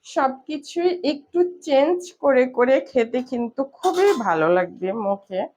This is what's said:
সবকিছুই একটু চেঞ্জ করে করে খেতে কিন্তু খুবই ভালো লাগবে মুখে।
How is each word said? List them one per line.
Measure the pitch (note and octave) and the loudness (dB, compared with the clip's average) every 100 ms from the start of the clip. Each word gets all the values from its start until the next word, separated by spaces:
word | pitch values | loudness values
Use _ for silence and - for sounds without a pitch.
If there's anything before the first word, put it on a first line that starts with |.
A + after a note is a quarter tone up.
| - | -6
সবকিছুই | E4+ C4 B3+ - D4+ - E4+ F4+ F4+ | 0 0 -2 -10 -12 -8 -6 -4 -2
একটু | C#4+ D4 _ F4 F4+ F4+ | -4 -4 _ -2 -2 -2
চেঞ্জ | D#4+ C4+ D4+ F4+ - _ | 0 2 2 0 -6 _
করে | C#4+ B3+ B3+ | 2 2 2
করে | B3+ B3 C4+ F4+ | 0 2 2 0
খেতে | B3+ A3+ B3+ | -2 -2 -4
কিন্তু | B3+ A#3+ A#3 B3 C4+ | -4 -6 -4 -6 -8
খুবই | _ F#4 F4+ G4+ D4 | _ -2 2 2 2
ভালো | G3 D#3+ D#3 | 0 2 4
লাগবে | F3+ F3+ - F#3 A3 | 2 0 -6 -6 -4
মুখে। | G3+ G3 _ F#3 - | -4 -4 _ -6 -6